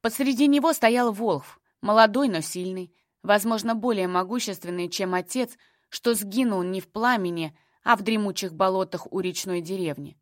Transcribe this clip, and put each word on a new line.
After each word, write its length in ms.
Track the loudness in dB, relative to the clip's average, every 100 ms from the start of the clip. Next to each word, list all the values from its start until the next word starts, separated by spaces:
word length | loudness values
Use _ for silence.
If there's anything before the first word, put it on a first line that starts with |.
Посреди 460 | -4 0 0 4 4
него 260 | 6 4
стоял 380 | 4 4 4 2
Волхв, 480 | 0 -2 -2 -6 -20 _ _
молодой, 480 | 2 6 6 6 0
но 120 | 0
сильный, 520 | -4 -6 -6 -6 -10 _ _ _
возможно, 520 | 2 2 2 -2 -2
более 320 | -2 0 0 0
могущественный, 800 | 0 -2 -4 -4 -8 -8 -6 -6
чем 240 | -4 -2
отец, 440 | -2 -2 -4 -4 -8 _ _ _
что 240 | -4 -2
сгинул 500 | -2 -2 -2 0 0
не 180 | -2 -6
в 80 | -8
пламени, 680 | -2 0 2 -2 -4 -8 _ _ _
а 120 | 0
в 60 | 0
дремучих 520 | 2 0 0 -4 -8
болотах 580 | 0 0 2 -2 -6 -6
у 80 | -4
речной 420 | -4 -6 -4 -6
деревни. 560 | -4 -4 -4 -6 -12 -16